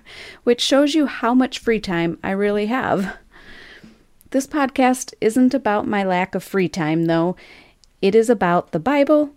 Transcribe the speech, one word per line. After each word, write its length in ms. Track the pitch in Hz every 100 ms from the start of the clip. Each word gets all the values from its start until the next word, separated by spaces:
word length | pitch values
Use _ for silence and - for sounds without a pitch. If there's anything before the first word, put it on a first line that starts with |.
| - -
<laughs> 240 | - -
which 160 | - 240
shows 340 | - 277 285
you 120 | 311 277
how 260 | - 233
much 280 | 254 254 -
free 200 | - 220
time 380 | 208 170 170 -
I 80 | -
really 340 | 196 202 208 208
have. 500 | 254 - 180 196 - _ - - - - - - - _ _ -
This 160 | 269 269
podcast 680 | 311 269 - 254 254 - -
isn't 340 | 214 226 254
about 320 | 269 214 208 -
my 160 | 208
lack 320 | 190 180 185
of 80 | 190
free 260 | - 196 175
time, 360 | - 151 160
though. 320 | 165 165 170 185 - - - _ _ _
It 140 | 196 220
is 120 | 226
about 440 | 214 180 175 -
the 80 | 165
Bible 500 | 165 285 277 208 285